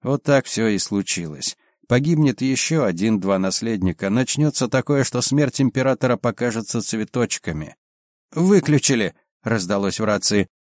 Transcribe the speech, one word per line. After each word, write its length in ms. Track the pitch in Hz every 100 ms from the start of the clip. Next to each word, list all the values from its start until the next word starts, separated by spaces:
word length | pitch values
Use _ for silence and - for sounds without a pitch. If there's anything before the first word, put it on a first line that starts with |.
Вот 200 | 123 135
так 240 | - 139 123
всё 220 | - 113
и 100 | 101
случилось. 760 | - 101 98 - 85 76 - - _ _ _
Погибнет 520 | 123 143 165 151 113
ещё 440 | 131 131 - 160
один-два 540 | 123 85 107 110 92 98
наследника, 720 | 95 92 113 110 92 85 98
начнётся 580 | 107 127 - 151 - 123
такое, 360 | 131 123 143
что 160 | 131 123
смерть 400 | 123 139 143 -
императора 560 | 135 117 131 127 127 117
покажется 640 | 120 113 123 110 110 117
цветочками. 960 | 107 110 107 - 117 - - 78 73 - _ _ _ _ _
Выключили! — 840 | - 180 202 156 147 - 131 98 - _ _
раздалось 580 | - 110 90 101 98 -
в 40 |
рации. 440 | 110 104 - 104 92 _